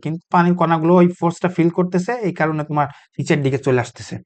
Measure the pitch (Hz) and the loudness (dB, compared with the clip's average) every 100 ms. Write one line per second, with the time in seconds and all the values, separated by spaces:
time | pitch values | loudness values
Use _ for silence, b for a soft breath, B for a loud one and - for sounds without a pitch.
0 | 151 170 - 180 175 180 165 165 165 180 | -6 -8 -2 2 2 2 2 2 4 4
1 | 180 180 170 - 180 180 165 175 180 180 | 4 2 -4 -2 -4 0 0 0 -2 -2
2 | 180 247 196 165 156 156 151 147 143 b | -2 -4 -4 -2 -2 -2 -4 -2 -2 b
3 | b - 139 156 135 131 139 127 120 - | b -8 -2 0 0 -2 0 0 -2 -10
4 | - - | -14 -14